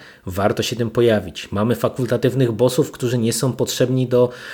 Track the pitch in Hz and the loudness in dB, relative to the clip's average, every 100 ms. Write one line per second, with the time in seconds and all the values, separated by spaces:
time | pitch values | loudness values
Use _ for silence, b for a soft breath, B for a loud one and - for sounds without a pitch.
0 | B B 95 92 107 113 - 117 113 120 | B B -8 0 0 0 -2 -2 -2 2
1 | 117 104 87 - - 101 113 113 120 - | 4 4 -2 -12 -6 -2 0 0 -2 -2
2 | 120 120 127 131 120 107 127 160 135 - | -2 0 0 2 0 2 2 2 -2 -2
3 | 123 123 113 - 131 123 - - 127 131 | -2 0 0 0 -2 -2 -2 0 2 2
4 | 123 123 123 B B | 2 2 2 B B